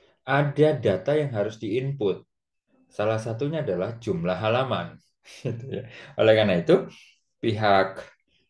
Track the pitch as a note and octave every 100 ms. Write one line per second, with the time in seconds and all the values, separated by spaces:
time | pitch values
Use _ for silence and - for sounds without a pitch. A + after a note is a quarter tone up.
0 | _ _ - C#3 D3 C#3+ D3+ D3+ C3+ C3+
1 | - D3+ C#3+ A2 G#2 - G#2+ A#2+ C3+ C#3
2 | G2 F2+ - _ _ _ _ _ _ -
3 | G#2+ A2 A#2 A2+ C#3+ D#3+ B2 F2+ G2 A#2
4 | - E2+ F2 F#2 G#2+ A#2+ C3 F#2+ E2+ -
5 | _ _ _ - B2 A2+ - G2+ - -
6 | - - A2 A2 G#2 F2 E2+ F3 - -
7 | - _ _ _ A2+ G2+ G#2+ G2 F#2+ -
8 | - _ _ _